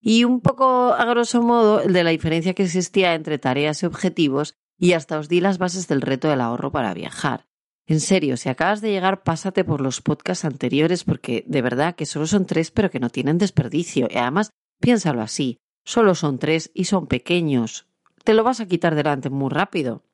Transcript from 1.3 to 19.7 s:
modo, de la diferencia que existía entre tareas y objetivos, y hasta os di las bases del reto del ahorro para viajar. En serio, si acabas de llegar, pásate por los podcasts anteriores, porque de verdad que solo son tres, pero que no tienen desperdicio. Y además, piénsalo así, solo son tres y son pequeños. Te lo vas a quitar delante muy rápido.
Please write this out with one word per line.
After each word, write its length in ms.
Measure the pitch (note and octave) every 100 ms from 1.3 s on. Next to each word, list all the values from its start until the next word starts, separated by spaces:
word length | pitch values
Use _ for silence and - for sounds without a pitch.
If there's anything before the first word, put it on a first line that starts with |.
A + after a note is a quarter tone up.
| A#3+
modo, 380 | A#3 A#3+ A3 G#3+
de 240 | - F3+
la 60 | E3+
diferencia 440 | E3 E3 E3 E3
que 80 | F3+
existía 520 | F#3+ F3 F3 G#3 F#3
entre 240 | E3 D#3 D3+
tareas 440 | C3+ B2+ D3+ D3+
y 40 | F3
objetivos, 680 | - F3+ F3 D3+ C3+ D3+ _ _ _
y 140 | F3+
hasta 260 | E3+ D3 D#3
os 100 | D3
di 120 | F3
las 180 | F#3 F#3
bases 300 | F#3 F3+ F3
del 120 | C#3+
reto 280 | C3 C3 D#3
del 120 | C#3
ahorro 320 | A#2+ A#2+ C#3+
para 220 | D3 A#2
viajar. 520 | F2+ E2 - D3 B2+ _ _ _ _ _
En 140 | D#3
serio, 360 | - F#3+ D3+ B2+
si 120 | -
acabas 320 | B2+ E3+ G#3
de 120 | A3
llegar, 320 | G3 F#3 F#3+
pásate 400 | - D#3+ F#3+ F#3
por 160 | F3 D3+
los 200 | C3+ B2+
podcasts 440 | - D3 - F3+
anteriores, 600 | D#3+ C3+ B2+ C#3 D#3+ F3
porque 400 | - - - A#2 -
de 120 | C#3
verdad 360 | B2 B2 D#3+ F3
que 100 | D3+
solo 200 | - D#3
son 200 | G3+ F#3
tres, 240 | - E3
pero 200 | - G3
que 100 | C3+
no 100 | A#2+
tienen 260 | - B2+ E3
desperdicio. 720 | G3 - A#2+ D3 E3 - B2
Y 60 | -
además, 340 | B2 D#3+ G#3 _ _ _
piénsalo 400 | - A#3+ E3+ B2+
así, 380 | G#2+ - C3+ A#2+ _ _
solo 300 | - - A3
son 240 | F3 D3+ C3
tres 320 | C#3+ D#3+ -
y 120 | -
son 240 | F3+ G3 D#3
pequeños. 800 | B2+ - F3 D#3+ C3 A2 - _ _ _ _
Te 80 | -
lo 120 | A3
vas 160 | A3 B3
a 60 | G#3
quitar 280 | F3 E3+
delante 340 | D3+ D3+ C#3 C3
muy 220 | C#3 C3+
rápido. 540 | C#3 G3